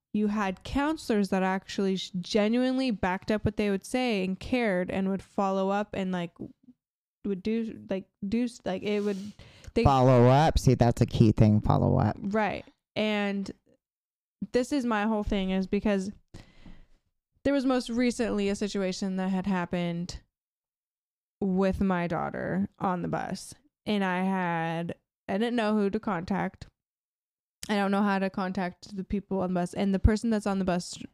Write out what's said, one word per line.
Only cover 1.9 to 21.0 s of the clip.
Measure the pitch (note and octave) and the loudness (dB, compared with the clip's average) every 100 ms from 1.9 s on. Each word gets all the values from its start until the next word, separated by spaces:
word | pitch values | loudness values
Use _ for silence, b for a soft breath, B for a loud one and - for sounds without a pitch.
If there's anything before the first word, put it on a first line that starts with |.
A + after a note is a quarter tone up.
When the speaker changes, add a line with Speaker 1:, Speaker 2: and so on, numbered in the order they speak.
| F#3+ | 0
Speaker 1:
sh-, | - F#3 | -4 -8
genuinely | F3+ G#3+ G#3+ A#3+ B3+ C4 C4 | 0 2 2 2 2 0 0
backed | G3+ F#3 F#3+ - | 0 -2 -2 -2
up | G#3+ | -2
what | A3+ G#3+ | 0 -2
they | G#3 | 0
would | G3 - | -2 -2
say | B3+ B3+ G#3 | -2 0 0
and | F#3 F#3+ | -2 -4
cared | - B3+ A#3 F3+ F#3 | -2 0 0 0 -2
and | F#3+ F#3+ | -2 -2
would | F#3+ | -4
follow | - - G3 F#3+ F#3+ | -6 -4 -2 0 0
up | G3+ G#3 | -2 -4
and, | - F#3 | -6 -4
like, | F3+ E3+ - - - - _ _ _ _ _ G3+ | -4 -6 -10 -16 -16 -20 _ _ _ _ _ -6
would | F#3+ | -4
do, | G#3+ A3+ A3 - G#3 | -2 -2 -4 -10 -6
like, | F#3+ - _ G3 | -6 -6 _ -4
do | A3+ B3 | -2 -2
s-, | - | -4
like, | - F#3 | -6 -6
it | G#3 G#3 | -2 -2
would, | G#3 G3 G#3 - B B B | -2 -4 -8 -16 B B B
they | - | 2
Speaker 2:
Follow | A3+ C3+ B2+ B2 A#2+ | 4 6 8 8 8
up. | C3+ D#3 - | 8 6 4
See, | - B2 | 4 6
that's | A#2 - | 4 4
a | A#2+ | 0
key | - A2+ | 4 4
thing. | - A2 G#2+ | 6 6 6
Follow | G#2 G2 F#2+ F#2 | 4 2 4 2
up. | F#2 - | 2 0
Speaker 1:
Right. | G3+ G#3+ G3+ - - _ _ - | -4 -2 -4 -6 -12 _ _ -4
And | G#3+ G#3 G3+ G3+ G3 - _ _ _ _ _ _ _ _ F#3+ | -2 -2 -2 -4 -8 -12 _ _ _ _ _ _ _ _ -2
this | B3 B3 | -2 0
is | C4+ A#3+ | -2 0
my | G#3+ | 0
whole | G#3+ A3 | 0 0
thing | G#3 G#3 F#3+ | 0 -2 0
is | F#3+ F#3+ | 0 0
because | G3+ G#3+ G3 F#3+ - _ b b b b b b b _ _ _ _ | 0 0 0 -2 -10 _ b b b b b b b _ _ _ _
there | C#4 | 0
was | C#4+ C4 | 2 2
most | B3+ B3 | 0 -2
recently | A#3 B3 A#3 A3 G3+ G3+ | 0 0 0 -2 0 -2
a | G3+ | -2
situation | G#3 G3+ F#3 F#3 G3 F#3+ | -4 -2 -2 -2 -4 -4
that | F#3 | -2
had | F#3+ F#3+ | -2 0
happened | F#3 F3 F3+ F3 E3+ F3 - - _ _ _ _ _ _ _ | -2 -2 -4 -4 -4 -8 -12 -18 _ _ _ _ _ _ _